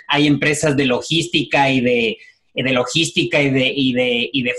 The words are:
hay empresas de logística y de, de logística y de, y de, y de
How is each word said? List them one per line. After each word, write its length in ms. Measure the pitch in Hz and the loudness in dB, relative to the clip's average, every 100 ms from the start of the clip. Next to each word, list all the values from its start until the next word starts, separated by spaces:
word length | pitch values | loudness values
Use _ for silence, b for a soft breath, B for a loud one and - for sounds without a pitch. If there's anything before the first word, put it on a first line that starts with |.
| - | -2
hay 200 | 143 147 | 2 2
empresas 480 | 139 151 147 156 139 | 2 0 0 0 2
de 80 | 131 | 0
logística 880 | 120 - 165 160 160 139 147 135 | 0 -2 -4 -2 -2 0 0 2
y 100 | 131 | 2
de, 360 | 123 120 113 104 B B _ | 2 2 0 -4 B B _
de 180 | - 127 | -6 -2
logística 720 | 127 123 160 160 - 143 156 | 0 0 -2 -2 -2 -2 0
y 80 | 139 | 2
de, 220 | 135 127 139 | 2 0 0
y 180 | 131 | 0
de, 360 | 123 127 120 117 | 0 0 -2 -2
y 120 | 135 | -2
de 100 | 123 | -4